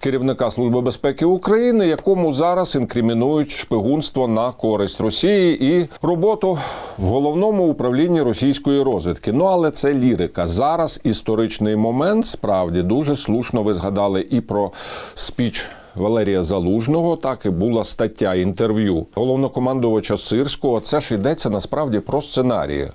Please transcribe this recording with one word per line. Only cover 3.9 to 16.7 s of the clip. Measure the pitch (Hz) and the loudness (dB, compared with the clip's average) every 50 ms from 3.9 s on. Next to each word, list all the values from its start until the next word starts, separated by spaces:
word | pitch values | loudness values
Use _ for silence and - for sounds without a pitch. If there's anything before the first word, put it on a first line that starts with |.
| 143 156 147 - - 135 131 117 | 0 0 -2 -2 -2 -2 0 0
на | 110 110 117 127 120 | 0 0 0 -2 -4
користь | - - 110 107 101 101 92 - - | -2 0 0 2 2 0 -2 -2 -2
Росії | - 110 - - - 185 208 202 180 170 151 | -2 -2 -2 0 2 2 4 4 4 4 2
і | - 131 135 165 180 175 143 - - - | 2 2 2 4 2 2 0 -4 -4 -2
роботу | 151 175 165 170 214 220 214 - 190 180 147 135 104 - - - - - - | 0 0 2 2 2 2 2 0 0 0 -2 -4 -8 -10 -12 -12 -12 -8 -2
в | 95 | 0
головному | 92 113 135 143 147 151 175 196 220 208 196 180 160 | 0 2 2 2 2 0 2 2 2 2 2 2 2
управлінні | 143 - 117 127 123 135 165 175 175 165 143 | 2 0 0 0 2 2 2 4 4 2 2
російської | 123 107 - 127 139 139 139 - 143 139 139 135 | 2 0 2 2 0 0 2 2 2 2 2 2
розвідки. | 135 117 92 78 87 82 - - - 104 | 2 0 0 0 -2 -4 -2 -2 -2 0
Ну, | 139 180 | 2 2
але | 196 185 180 165 151 | 4 4 2 2 0
це | 139 - - 139 147 | 0 0 0 0 2
лірика. | 131 123 127 113 87 87 80 - - 87 | 2 2 2 2 2 0 -2 -2 -2 -2
Зараз | 85 85 95 131 147 165 170 165 147 - - - | 0 0 0 0 0 0 0 -2 -2 -4 -4 -2
історичний | 120 107 - - - 110 107 113 107 - - 110 107 107 | -2 -2 -2 -2 -2 0 0 0 -2 -2 -2 0 0 2
момент, | 107 110 113 120 131 151 185 214 220 - | 2 0 0 0 0 0 2 2 0 0
справді, | - - - - 107 98 92 92 85 85 90 87 | -2 -4 -4 -2 0 0 0 0 0 0 0 0
дуже | 90 107 139 156 143 143 | 2 0 0 2 0 -2
слушно | - - - 104 123 123 - - 120 104 | -2 0 -2 0 0 -2 -2 -2 0 0
ви | 107 101 | 0 0
згадали | 87 82 98 101 101 101 101 98 95 95 - | 0 -2 -2 -2 0 0 0 0 -2 -2 0
і | 131 120 | -2 -2
про | 113 - 107 101 101 95 - - - - - - - - - | -2 0 -2 -2 -2 -2 -4 -10 -14 -14 -12 -14 -14 -14 -8
спіч | - - - - - 120 113 - - - - - - - - - | -6 -6 -6 -2 -2 -2 -2 -2 -4 -8 -8 -12 -18 -20 -14 -6
Валерія | 92 92 107 113 113 107 98 98 92 90 | -2 0 0 2 2 2 2 0 0 0
Залужного, | 78 101 95 87 87 | 0 0 0 0 0